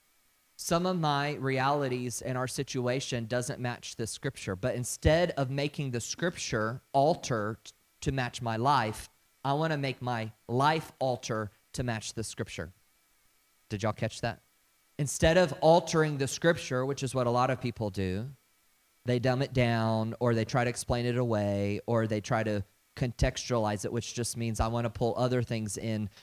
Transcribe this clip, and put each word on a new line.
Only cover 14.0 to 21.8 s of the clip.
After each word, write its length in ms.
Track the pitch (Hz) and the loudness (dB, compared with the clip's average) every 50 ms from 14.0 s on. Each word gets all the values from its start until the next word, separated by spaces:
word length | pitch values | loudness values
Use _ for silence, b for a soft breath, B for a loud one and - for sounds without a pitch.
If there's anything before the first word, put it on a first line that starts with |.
| 113 110 - - | -4 -6 -4 -4
that? 220 | - 117 101 - _ _ _ _ _ _ _ _ _ _ _ - | -6 -6 -6 -8 _ _ _ _ _ _ _ _ _ _ _ -4
Instead 400 | 147 127 - - - 160 165 185 | -4 -4 0 2 4 6 6 6
of 160 | 180 147 135 - | 6 4 2 4
altering 560 | 147 160 170 180 175 - - 160 156 151 147 131 | 6 8 8 8 6 4 2 2 4 2 2 0
the 100 | 135 127 | -2 -2
scripture, 560 | - - - 170 165 165 - - 131 127 131 | -2 2 4 4 4 2 0 -2 -2 0 0
which 180 | 139 139 - | -2 -2 -2
is 120 | 139 123 - | -4 -2 0
what 120 | 131 123 | 0 2
a 40 | 120 | 2
lot 180 | 120 123 127 131 | 4 4 4 2
of 100 | 131 - | 2 0
people 300 | - 120 - - 113 104 | -2 -4 -2 -2 -4 -2
do, 400 | 92 101 95 92 92 101 117 139 135 - _ _ _ _ _ _ _ _ _ _ _ _ - | 0 0 0 0 0 -2 -4 -8 -10 -16 _ _ _ _ _ _ _ _ _ _ _ _ -2
they 120 | 120 123 123 | 0 2 2
dumb 220 | 117 131 123 131 | 4 2 2 2
it 140 | 139 - 123 | 0 0 2
down, 600 | 127 123 117 117 113 110 113 113 110 110 113 110 - | 2 4 4 4 2 2 2 2 2 0 -2 -2 0
or 140 | 123 120 117 | 2 2 2
they 100 | 113 110 | 2 2
try 200 | - - 127 120 | 2 2 2 2
to 40 | 123 | 2
explain 380 | 117 - - - 127 120 120 | 0 -2 -2 -2 -2 0 0
it 100 | 123 120 | 0 0
away, 640 | 123 123 117 110 104 104 101 101 101 101 101 104 - | 0 2 2 2 2 2 2 2 0 0 0 -2 -2